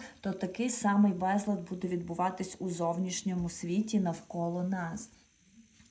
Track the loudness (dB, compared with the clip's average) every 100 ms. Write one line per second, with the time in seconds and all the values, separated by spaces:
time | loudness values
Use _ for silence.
0 | -6 -8 -6 -2 -4 -2 -2 2 4 6
1 | 6 6 2 2 2 -2 -4 -4 -2 -2
2 | -2 0 0 0 -6 -6 -4 0 0 0
3 | -2 -2 -2 -2 -2 -4 0 0 2 2
4 | 2 0 -6 -4 -2 -2 -2 -2 -4 -6
5 | -10 -16 _ _ _ -20 -20 -20 -6